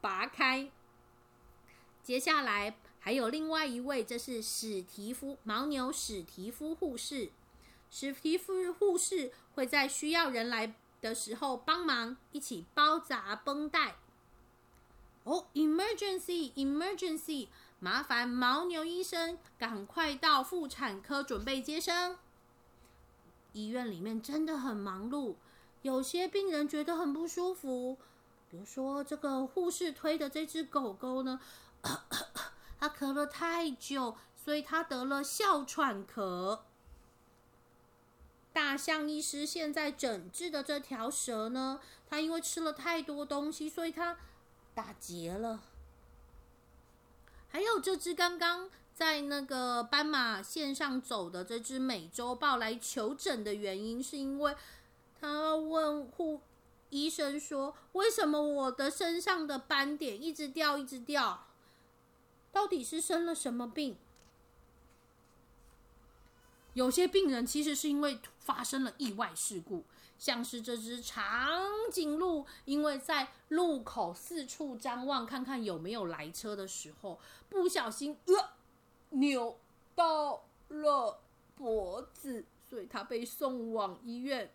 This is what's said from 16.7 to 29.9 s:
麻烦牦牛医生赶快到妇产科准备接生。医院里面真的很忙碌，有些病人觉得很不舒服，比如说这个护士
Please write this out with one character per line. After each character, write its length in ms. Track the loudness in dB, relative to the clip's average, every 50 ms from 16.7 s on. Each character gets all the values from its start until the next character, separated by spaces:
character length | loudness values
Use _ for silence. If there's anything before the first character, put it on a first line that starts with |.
| 2 2 0 0 -2 -2 -2 -2 -2 -2 -2 -4 -4 -4 -4 -6 -12 -20 -20 -20 -18 _
麻 200 | -4 -2 0 0
烦 280 | 0 0 0 0 0 0
牦 380 | 0 2 4 4 4 4 2
牛 180 | 0 0 0 -2
医 180 | -2 -2 -2 -2
生 340 | -2 0 0 0 0 -2 -6 -10 -18 -8 -6
赶 260 | -4 -4 -4 -4 -8
快 300 | -6 -2 0 0 0 0
到 260 | 2 4 6 6 6
妇 280 | 4 2 -2 -2 -2 -4
产 340 | -4 -4 -4 -4 -4 -4 -6
科 180 | -4 -2 -2
准 240 | 0 0 -2 -2 0
备 160 | 0 -2 -2
接 200 | -2 -2 -4 -2
生。 360 | 0 0 2 2 2 0 -4 -6 -14 -20 -20 -20 -20 -20 -20 -20 -20 -20 -20 -20 -20 -20 -20 -20 -20 -20 -20 -20 -20 -20 -20 -20 -20 -18 -10
医 140 | -8 -6
院 240 | -4 -2 -2 -2 -4
里 80 | -4 -4
面 240 | -4 -4 -4 -4 -4
真 240 | -2 0 0 0
的 100 | 0 0
很 200 | -2 -2 -2 -2
忙 340 | -2 -4 -4 -6 -6 -6 -4
碌， 240 | -2 -2 -2 -2 -6 -8 -12 -20 -20 -20 -20 -20 -20 -8 -4
有 180 | 0 0 0
些 280 | 0 0 0 0 0 2
病 200 | 2 2 2 2
人 200 | 2 2 0 0
觉 160 | 0 0 0
得 120 | 0 0
很 160 | 0 2 0 0
不 140 | 0 -2
舒 260 | -2 -2 0 0 0 0
服， 460 | -2 -4 -4 -4 -2 -2 -4 -4 -6 -10 -20 -20 -20 _ -20 -20 -20 -20 _
比 80 | -16
如 80 | -16 -14
说 380 | -12 -6 -4 -2 -2 -2 -2 -2
这 140 | -4 -4
个 280 | -2 0 0 0 0 0
护 240 | 0 0 0 2 2
士 220 | 2 0 -2 -2